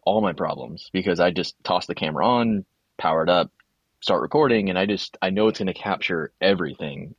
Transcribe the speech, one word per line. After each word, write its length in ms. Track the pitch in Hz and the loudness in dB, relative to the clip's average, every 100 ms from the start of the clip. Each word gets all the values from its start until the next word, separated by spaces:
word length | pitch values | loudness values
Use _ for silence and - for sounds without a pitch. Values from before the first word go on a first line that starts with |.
all 160 | - 104 | 0 2
my 120 | 104 | 2
problems, 560 | - 78 - 62 82 - | 0 -4 -4 -8 -14 -6
because 280 | 95 95 87 | -2 0 2
I 100 | 87 | 2
just 240 | 87 85 - | 2 -4 -6
toss 240 | - 90 - | -2 -2 -2
the 80 | |
camera 320 | 87 78 73 104 | -6 -4 0 2
on, 380 | 120 117 104 - _ _ - | 2 2 0 -4 _ _ -4
power 260 | 82 80 | 0 0
it 60 | 80 | 4
up, 240 | 87 78 _ _ _ _ _ | 2 2 _ _ _ _ _
start 220 | - 92 | 0 0
recording, 480 | - 147 143 113 98 | 2 2 4 4 2
and 80 | 92 | 0
I 80 | 98 | 0
just, 300 | 98 - - | 0 -4 -4
I 80 | 92 | -2
know 160 | 95 110 | 2 2
it's 100 | 107 | 2
gonna 120 | 98 | -4
capture 580 | 90 101 95 - 85 73 - | -4 -4 -4 -2 -4 -6 -2
everything, 720 | 98 95 78 69 78 71 - | 2 2 0 -6 -10 -10 -14